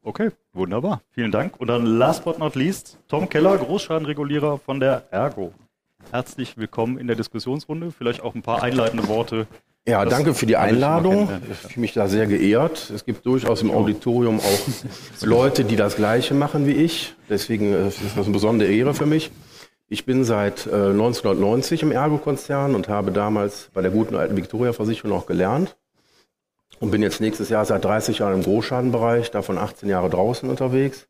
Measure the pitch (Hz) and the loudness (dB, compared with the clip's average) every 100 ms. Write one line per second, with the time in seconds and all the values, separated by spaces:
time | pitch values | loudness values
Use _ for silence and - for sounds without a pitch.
0 | 107 - 214 - _ 90 92 101 170 175 | -10 -4 -4 -4 _ -6 -4 -2 -2 -6
1 | _ - 113 104 165 - 117 120 117 113 | _ -6 -2 0 -2 -6 -2 0 2 4
2 | 131 - - 165 151 139 147 190 - - | 4 2 -4 -4 -4 0 -2 -2 -10 -20
3 | _ 151 180 151 175 196 127 185 - 160 | _ -4 0 2 4 4 0 -4 -2 -4
4 | 151 147 143 147 147 143 - 135 131 127 | -4 -4 -2 0 0 -2 -4 0 0 0
5 | - 95 131 - 90 - _ _ _ _ | -2 -2 -2 -4 -10 -12 _ _ _ _
6 | - 123 123 - 123 - 107 - 113 131 | -8 -8 -8 -10 -10 -8 -8 -2 -2 -2
7 | 123 113 110 113 113 143 - 156 170 - | -4 -2 -2 -6 -6 -6 -6 -8 -8 -6
8 | 120 117 117 113 110 117 123 127 113 113 | -4 -4 -6 -8 -4 -2 0 2 0 0
9 | 101 110 113 113 107 - _ _ - 110 | -2 -2 -2 -4 -6 -10 _ _ 0 2
10 | 104 120 151 139 110 117 98 117 139 165 | 4 2 2 2 2 4 4 2 2 2
11 | 175 196 208 95 85 101 - - 113 - | 4 2 2 -2 -10 -12 -12 -6 -4 0
12 | 98 101 107 101 98 110 160 160 - 104 | 0 2 2 2 4 4 2 -2 -10 -10
13 | - 107 120 131 123 110 107 98 104 104 | -6 -6 0 0 2 2 2 2 2 0
14 | 123 120 120 107 104 104 - 120 123 - | 0 2 2 2 2 2 0 -6 -10 -14
15 | - - 110 117 131 135 113 110 104 104 | -18 -6 2 4 4 2 0 2 2 2
16 | 104 113 127 139 143 156 139 139 165 - | 2 2 2 0 0 0 2 2 2 0
17 | - - - 104 - 113 104 95 98 98 | -10 -14 -4 -4 -2 -2 2 2 0 -2
18 | 104 101 98 101 107 113 101 107 127 143 | -6 -2 0 2 2 4 4 4 2 2
19 | 151 156 156 - - - - _ _ 107 | 2 0 -2 -14 -20 -20 -20 _ _ -8
20 | - 131 123 107 101 101 - 104 98 101 | 0 0 2 2 0 -2 -2 2 4 4
21 | 113 120 107 95 98 120 135 165 156 123 | 2 0 0 2 4 2 0 0 0 2
22 | 147 151 151 139 - 139 139 120 90 104 | 0 0 -2 -4 -2 -2 0 0 0 -2
23 | 98 98 104 104 101 - - 98 92 104 | 0 0 0 0 0 -4 -10 -2 0 0
24 | 113 - 82 104 85 107 123 117 107 113 | 0 -2 -2 -2 -4 -2 -2 0 -2 -2
25 | 110 95 - 90 92 131 190 - _ _ | -2 -4 -2 0 2 0 -2 -6 _ _
26 | _ _ _ _ _ _ _ - 110 104 | _ _ _ _ _ _ _ -8 -2 0
27 | 104 - 110 107 104 110 107 101 92 107 | 0 0 -4 -2 -2 0 0 0 2 0
28 | 110 107 101 95 92 107 110 127 127 117 | 0 -2 0 0 2 0 0 -2 0 0
29 | 117 120 117 104 98 92 110 - 101 95 | 2 0 0 -4 -4 -4 -4 -6 -2 0
30 | 90 87 101 123 131 131 131 131 135 131 | 0 0 0 -2 -4 -2 0 0 0 -4